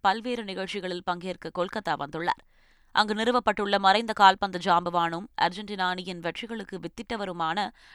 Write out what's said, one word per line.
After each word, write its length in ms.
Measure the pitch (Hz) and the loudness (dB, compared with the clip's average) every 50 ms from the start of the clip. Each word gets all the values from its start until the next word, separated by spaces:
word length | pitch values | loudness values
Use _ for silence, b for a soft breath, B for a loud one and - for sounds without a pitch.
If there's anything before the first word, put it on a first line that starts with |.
பல்வேறு 440 | - 196 196 226 214 254 247 240 214 | 2 2 2 2 -2 -4 -4 -4 -4
நிகழ்ச்சிகளில் 600 | 196 190 190 190 190 202 202 185 180 180 180 180 | -6 -6 -6 -6 -6 -6 -6 -4 -4 -6 -4 -4
பங்கேற்க 460 | - 175 175 175 185 175 - - 160 - | -4 -4 -4 -4 -8 -8 -8 -10 -6 -4
கொல்கத்தா 420 | 180 175 190 - 220 202 175 151 - | -2 -2 -2 -4 -4 -2 -2 -2 -2
வந்துள்ளார். 440 | 143 139 - 160 170 180 - b b b b b b b b b b b - | -4 -6 -6 -2 0 0 -2 b b b b b b b b b b b 0
அங்கு 200 | - 214 208 214 | 2 2 2 2
நிறுவப்பட்டுள்ள 640 | 214 226 240 240 247 240 220 202 - 208 202 202 202 | 2 2 2 2 4 2 2 0 0 2 2 2 6
மறைந்த 340 | 196 190 196 214 233 220 | 8 8 8 6 4 0
கால்பந்து 460 | 220 - 202 190 190 - - 190 185 180 | 0 2 4 2 2 2 -2 -4 -4 -2
ஜாம்பவானும் 680 | 175 196 175 175 180 175 170 175 170 170 165 170 202 - _ - | 2 4 4 4 4 2 2 2 0 0 -2 -4 -8 -8 _ 0
அர்ஜென்டினா 460 | - 175 175 208 214 196 208 190 185 180 | 0 0 0 -2 -8 -8 -4 -2 -2 -2
அணியின் 320 | 180 185 180 190 180 170 | -2 -4 -6 -8 -8 -6
வெற்றிகளுக்கு 600 | 165 170 165 - 233 220 233 220 196 - 190 180 | -4 -6 -6 -6 -8 -8 -8 -10 -10 -10 -10 -10
வித்திட்டவருமான 880 | - 165 - - 220 - 240 208 202 185 175 170 165 160 170 208 196 - B B B B | -10 -10 -10 -12 -8 -6 -6 -6 -4 -6 -4 -2 -2 -2 0 -2 -2 -4 B B B B